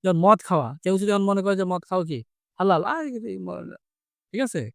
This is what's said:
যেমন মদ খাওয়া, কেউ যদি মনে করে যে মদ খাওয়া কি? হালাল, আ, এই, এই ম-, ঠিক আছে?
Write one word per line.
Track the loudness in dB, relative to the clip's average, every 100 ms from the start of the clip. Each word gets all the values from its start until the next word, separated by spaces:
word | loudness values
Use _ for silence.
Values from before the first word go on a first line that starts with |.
যেমন | 2 4
মদ | 6 4
খাওয়া, | 4 -2 -2 -4
কেউ | -2 0
যদি | 2 0
মনে | 2 0
করে | 0 0
যে |
মদ | 0 -4 -2
খাওয়া | -2 -2
কি? | -6 -10 _ _ _
হালাল, | 2 2
আ, | 2 -4
এই, | -6 -8 -8
এই | -10
ম-, | -10 -10 -14 -18 _ _ _ _ _
ঠিক | -4
আছে? | -4 -4 -6